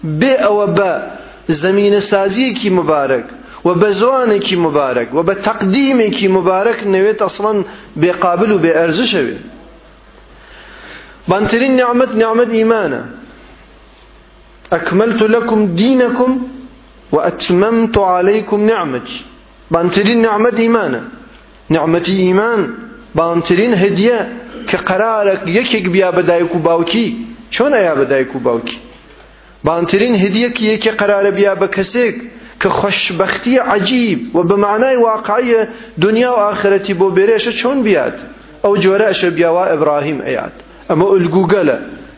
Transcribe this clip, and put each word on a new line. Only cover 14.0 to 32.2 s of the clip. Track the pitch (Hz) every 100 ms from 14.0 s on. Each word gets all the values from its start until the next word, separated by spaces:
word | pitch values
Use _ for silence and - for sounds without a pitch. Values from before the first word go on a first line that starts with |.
| - - - - - - -
"ئەکمەلت | 170 170 175 226 226
لەکم | 220 233 233 220 208 170
دینەکم | 233 262 240 254 254 262 254 - - - - - -
و | 151
ئەتمەمت | 160 170 - 175 208 226 226 220
عەلەیکم | 190 180 185 214 214 208 214
نیعمەتی." | 220 165 127 - - - - - - -
بانترین | 170 175 196 202 233
نیعمەت | 226 208 240 226
ئیمانە. | 226 233 175 120 - - - - - - -
نیعمەتی | 156 156 170 170 190
ئیمان | 185 185 220 226 151 113 - - - -
بانترین | 165 170 165 180 233
هەدیە | 208 196 170 220 233 185 - - - -
کە | 185
قەرارە | - 190 220 220 202 190 160 190
یەکێک | 254 220 180
بیا | 180 185
بە | 170
دایک | 170 170 170 175
و |
باوکی. | 160 170 165 208 220 - - - -
چۆن | - 262
ئەیا | 262 180 143
بە | 131
دایک | 135 131 135
و |
باوکی؟ | 123 117 117 - - - - - - - - - 151
بانترین | 170 175 196 240 220
هدیەکی | 196 202 240 240 214
یەکێ | 214 220 214
قەرارە | 202 202 202 196
بیا | 202 190
بە | 190 196
کەسێک | 190 240 233 240